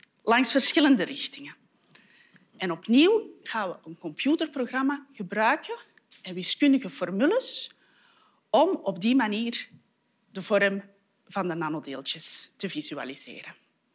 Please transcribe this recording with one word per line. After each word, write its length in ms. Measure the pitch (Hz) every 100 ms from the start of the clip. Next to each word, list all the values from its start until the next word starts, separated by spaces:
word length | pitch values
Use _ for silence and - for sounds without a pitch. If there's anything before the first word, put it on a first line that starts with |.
| _ _
langs 280 | - 233 262
verschillende 520 | 269 - 330 285 247
richtingen. 520 | 151 139 - - 147 - _ _ _ - _ _ _ _ _ -
En 140 | 185
opnieuw 500 | 165 - 240 339 453 - -
gaan 260 | - 226 190
we 60 | - -
een 120 | 165
computerprogramma 1080 | 165 151 262 320 311 277 240 262 269 285 -
gebruiken 640 | - 180 214 220 277 - 466 - _ _ -
en 120 | 185
wiskundige 560 | 180 175 - 285 269 185
formules 840 | - 180 190 285 480 523 - - _ _ _ _ _ _ _ -
om 300 | 233 339 349
op 180 | - 175
die 140 | 220 262
manier 540 | 214 208 233 233 - - _ _ _ _ _
de 100 | 190
vorm 420 | - 202 196 196 - _ _ _ _
van 200 | 202 180
de 60 |
nanodeeltjes 1000 | 165 156 156 147 135 - 165 - - - -
te 140 | 190
visualiseren. 840 | 151 - 143 127 139 - - - - _ _ _